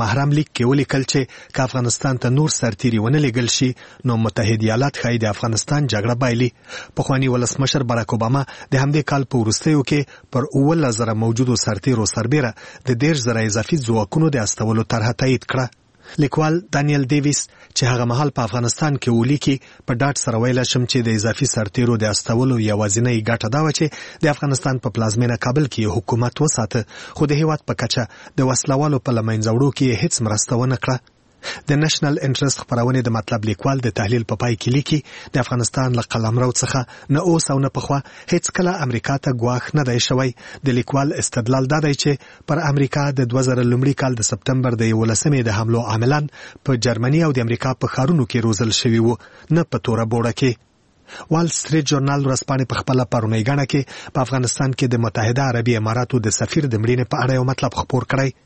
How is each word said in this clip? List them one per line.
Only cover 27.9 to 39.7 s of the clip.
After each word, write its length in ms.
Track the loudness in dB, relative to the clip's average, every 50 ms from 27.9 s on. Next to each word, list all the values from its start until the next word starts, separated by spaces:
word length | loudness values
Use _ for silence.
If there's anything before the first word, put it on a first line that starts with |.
| -2 -4 -4 -6 -8 -16 -20 -8 -2
د 160 | 0 0 2
وسلوالو 520 | 2 0 0 0 0 2 2 2 0 0 0
په 120 | 0 0 0
له 100 | 0 0
منځه 200 | -2 0 0 0 2
وړو 160 | 2 2 2 2 2
کې 80 | 0 0
یې 80 | 0 0 0
هیڅ 120 | -2 -2 -2 -2 -2
مرسته 340 | -2 -2 -2 -2 -2 0
ونه 220 | 0 0 -2 -2 -2
کړه. 160 | -2 -2 -2 -4 _ _ _ _ _ _ _ -14 -14 -14 -8 -2 0
د 40 | 0 2
نېشنل 340 | 2 0 0 0 0 0 0 0 0
انټرست 340 | -2 -2 0 0 0 0 -2
خپرونې 400 | -4 -4 -2 0 0 2 2 0 0
د 80 | 0 0
مطلب 320 | -2 -2 -2 -4 -2 -2 -2
لیکوال 300 | -2 -2 -2 -2 -2 0
د 120 | -2 -2 -2 -2
تحلیل 260 | -2 0 0 0 0 -2
په 40 | -4 -2
پای 160 | -2 -2 -2 -2
کې 80 | 0 0 0
لیکي، 240 | 0 0 0 0 -2 -2 -4 -14 -20 -10 -4 -2
د 80 | -2 -2
افغانستان 540 | 0 -2 -2 -2 -2 -2 0 0 0 0 0
له 60 | -2 -2 -2
قلمرو 360 | -2 0 0 2 2 2 2
څخه 580 | 0 0 -2 -2 -2 -2 -4 -6 -10 -12 -4 -2 0
نه 40 | 0 2 2
اوس 180 | 2 2 2 0
او 60 | 0 0 0
نه 100 | -2 -2 -4
پخوا 220 | -4 -2 -2 -2 -4 -6 -12 -18 -6 -2 -2
هیڅ 180 | -2 -2 -2 -2 -2
کله 160 | 0 0 0 -2 -2
امریکا 320 | -2 -2 -2 -2 -2 -2 -2
ته 160 | -2 -2 -2 0
ګواښ 340 | 0 -2 -2 -2 -2 -2